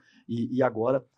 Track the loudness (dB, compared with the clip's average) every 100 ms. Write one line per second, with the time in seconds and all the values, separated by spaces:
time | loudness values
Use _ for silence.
0 | _ -20 -8 -4 -2 0 0 2 0 0
1 | -2